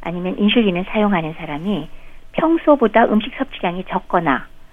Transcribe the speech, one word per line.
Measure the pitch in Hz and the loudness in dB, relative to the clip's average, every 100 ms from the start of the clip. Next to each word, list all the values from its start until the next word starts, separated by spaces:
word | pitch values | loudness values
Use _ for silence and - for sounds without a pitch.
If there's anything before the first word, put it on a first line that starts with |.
아니면 | - 175 185 196 | -8 -6 -4 0
인슐린을 | 208 240 208 175 190 | 2 4 2 0 -2
사용하는 | 214 208 175 156 | 0 2 2 -2
사람이 | 165 151 147 190 190 - - - - - | -8 -8 -6 -4 -4 -6 -12 -16 -16 -8
평소보다 | - 320 330 320 285 220 220 240 | 0 2 4 4 4 4 4 4
음식 | 220 254 - | 2 0 -6
섭취량이 | 262 - 180 180 - | -8 -4 -4 -4 -4
적거나 | 180 - 185 160 123 - - - | -6 -2 0 2 -2 -4 -18 -20